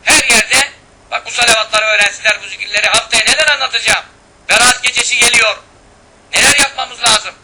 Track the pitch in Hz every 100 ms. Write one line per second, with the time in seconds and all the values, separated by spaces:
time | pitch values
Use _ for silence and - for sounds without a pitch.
0 | - 294 269 226 208 254 277 - _ _
1 | - - 226 247 233 220 214 214 214 208
2 | 202 - 220 202 196 196 208 208 208 214
3 | - 226 220 277 302 277 262 233 214 190
4 | - - _ _ - 208 247 254 247 247
5 | 240 240 233 240 - - - - - -
6 | _ _ _ 175 254 285 277 - 254 240
7 | 240 214 185 -